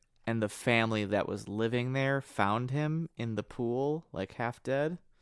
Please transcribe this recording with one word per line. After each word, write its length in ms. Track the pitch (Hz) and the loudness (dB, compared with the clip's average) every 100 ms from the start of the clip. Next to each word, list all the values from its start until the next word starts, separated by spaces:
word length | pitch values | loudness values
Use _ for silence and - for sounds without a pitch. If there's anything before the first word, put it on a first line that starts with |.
| _ _ - | _ _ -4
and 160 | 113 | 0
the 60 | 107 | 0
family 560 | - - 117 113 110 | 0 2 4 4 2
that 240 | 101 101 - | 2 2 2
was 180 | 101 101 | -2 -4
living 460 | 104 113 123 123 | 0 0 2 0
there 280 | 131 135 139 | 0 0 0
found 520 | - - 101 110 123 | -2 0 2 2 0
him 360 | 143 151 160 165 - | 0 0 -2 -4 -6
in 200 | 117 107 | -4 -4
the 80 | |
pool, 600 | 104 - 117 123 139 156 - | -4 -2 -2 0 0 -2 -6
like, 200 | - 95 | -6 -6
half 280 | - 120 - | -4 -4 -4
dead. 340 | - 135 151 175 - _ | -2 0 0 -4 -12 _